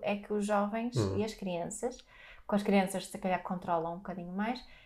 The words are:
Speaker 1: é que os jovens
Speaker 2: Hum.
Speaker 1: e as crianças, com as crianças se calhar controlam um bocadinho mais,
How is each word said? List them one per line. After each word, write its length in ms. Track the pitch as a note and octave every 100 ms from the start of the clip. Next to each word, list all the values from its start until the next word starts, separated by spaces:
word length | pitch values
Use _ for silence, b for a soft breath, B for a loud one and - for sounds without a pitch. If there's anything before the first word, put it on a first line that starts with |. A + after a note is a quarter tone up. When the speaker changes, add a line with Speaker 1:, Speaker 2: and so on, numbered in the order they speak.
Speaker 1:
é 120 | - G3+
que 160 | -
os 140 | G#3 G3+
jovens 500 | G#3 G#3 A3+ A#3 B3
Speaker 2:
Hum. 220 | F#3+ G3
Speaker 1:
e 60 |
as 100 | A3
crianças, 640 | - F#3+ F3 E3+ - B3 C4 b b b b -
com 100 | G3+
as 60 |
crianças 440 | G3+ G3 F#3+ F#3+ -
se 100 | G3+
calhar 240 | F#3+ F3+
controlam 520 | - F3+ F3+ E3+ E3 F3
um 20 |
bocadinho 340 | G3 F#3+ F3
mais, 320 | F#3 A3 B3+ - b